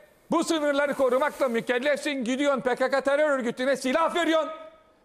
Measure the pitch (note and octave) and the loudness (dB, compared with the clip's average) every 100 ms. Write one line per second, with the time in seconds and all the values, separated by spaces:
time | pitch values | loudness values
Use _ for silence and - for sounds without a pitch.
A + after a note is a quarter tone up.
0 | - _ - D#4 D#4+ E4 D4 C#4 C#4+ C4+ | -20 _ -2 0 0 0 2 2 0 2
1 | C4 B3+ D4 - C4+ A3+ - B3 C#4+ C#4 | 2 2 0 0 -2 -2 -2 -2 0 -2
2 | D4+ C#4 A3+ B3+ C#4+ C4+ B3 B3 C4 C4+ | -2 -4 -4 -2 0 0 0 0 0 0
3 | C4+ C#4 D4+ C#4 A#3+ - B3+ B3+ B3+ C#4 | 0 2 2 2 -2 -2 -2 0 0 0
4 | E4 F4 D#4+ D#4+ D4+ - - - _ _ | 0 0 2 2 0 -6 -16 -20 _ _